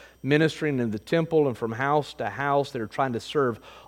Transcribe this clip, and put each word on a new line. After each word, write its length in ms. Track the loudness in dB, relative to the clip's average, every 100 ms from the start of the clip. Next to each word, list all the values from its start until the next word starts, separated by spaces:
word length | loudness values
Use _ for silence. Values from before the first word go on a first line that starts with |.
| -20 _
ministering 580 | 0 2 2 0 -2 0
in 100 | 0
the 80 | -2
temple 480 | 0 0 2 2 2
and 100 | 0
from 140 | -4
house 440 | -2 0 0 0
to 160 | -4 -6
house. 420 | -2 0 0 0
They 80 | -4
were 60 | -6
trying 260 | -2 -2
to 80 | -2
serve 400 | -2 0 0 0 -10 -20